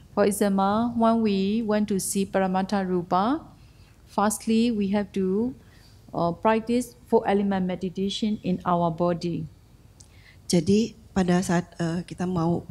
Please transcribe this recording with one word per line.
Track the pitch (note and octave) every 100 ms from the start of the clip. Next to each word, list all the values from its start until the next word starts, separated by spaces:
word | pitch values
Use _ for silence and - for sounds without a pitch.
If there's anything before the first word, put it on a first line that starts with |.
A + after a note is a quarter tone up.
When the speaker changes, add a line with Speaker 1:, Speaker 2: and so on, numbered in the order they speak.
| -
Speaker 1:
For | - G3+
example, | G3+ G3+ G3 G3 G#3 A#3
when | A#3 A3+ A3+
we | A3 G3 F#3+ A3
want | G#3+ G#3 G#3+
to | F#3+
see | - G3+ G3
Paramatha | F#3+ F#3+ F#3 F#3+ G3+
Rupa, | F#3 F3+ F3 F#3 G#3+ D#4 - - - - - - -
firstly | - G#3 G#3 - A3 A#3 G#3+
we | G3
have | G#3 G3 G3
to, | F#3+ G3 B3 C4 - - - - -
uh, | - E3+
practice | E3+ A3 A3 A3 A#3+ A#3+ - -
four | A3+
element | - G3+ G3+ F#3+
meditation | F#3 F3+ F#3+ F3+ G3 - A3 G#3+
in | - F3+
our | - F3 E3+
body. | E3 F3 E3+ F3 E3 D#3 - - - - - - - - - -
Speaker 2:
Jadi | F3 D#3+ G3+ A3+ - -
pada | G3 F3+ F3
saat, | F#3+ E3+ F3 -
eh, | E3+ E3+
kita | E3+ E3 F#3
mau | F3+ E3 E3+ -